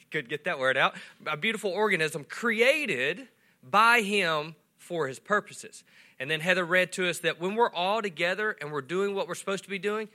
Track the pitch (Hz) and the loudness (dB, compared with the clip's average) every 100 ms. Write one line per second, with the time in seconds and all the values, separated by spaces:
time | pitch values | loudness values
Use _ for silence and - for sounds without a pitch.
0 | - 160 120 - 185 151 131 131 175 - | -8 -6 -6 -6 -4 0 2 4 2 0
1 | - - 156 151 214 226 202 180 214 175 | -16 -10 -6 -2 -2 -2 -2 0 2 2
2 | 156 156 135 - 233 220 247 302 269 127 | 0 -4 -10 -4 0 4 4 4 0 -2
3 | 135 190 262 _ _ _ 127 196 226 240 | -2 -4 -10 _ _ _ 0 4 6 6
4 | 196 208 170 156 156 160 _ _ - 175 | 4 0 2 0 -2 -10 _ _ -8 -4
5 | 135 127 - 208 - - - - - - | -4 -4 0 0 0 -12 -18 -20 -20 -20
6 | - - 135 156 170 180 165 180 180 190 | -18 -8 -4 -2 2 2 4 2 2 0
7 | 180 - 165 151 185 220 233 165 185 226 | -2 0 -2 -2 -2 0 0 0 0 0
8 | 208 151 170 185 214 208 147 147 131 180 | -2 -2 -2 -2 -4 -4 -6 -6 -4 -2
9 | 202 196 165 165 - 196 185 196 202 214 | 0 -2 -4 -6 -4 -6 -4 -6 -4 -4
10 | 214 | -6